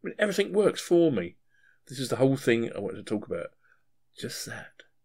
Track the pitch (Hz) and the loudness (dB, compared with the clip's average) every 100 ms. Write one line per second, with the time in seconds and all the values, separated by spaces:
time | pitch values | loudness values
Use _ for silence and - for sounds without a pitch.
0 | 190 - 208 190 202 190 196 - - 175 | -10 -2 0 0 0 4 2 2 2 4
1 | 165 113 87 _ _ _ _ _ - 131 | 6 2 -4 _ _ _ _ _ -16 -10
2 | 127 - 131 135 - 117 113 - 104 104 | -4 2 2 4 2 2 0 -6 -8 -10
3 | 104 107 - 87 - _ _ _ _ _ | -6 -6 -4 -8 -8 _ _ _ _ _
4 | _ - 123 - - - - - - _ | _ -12 -10 -10 -12 -14 -16 -20 -20 _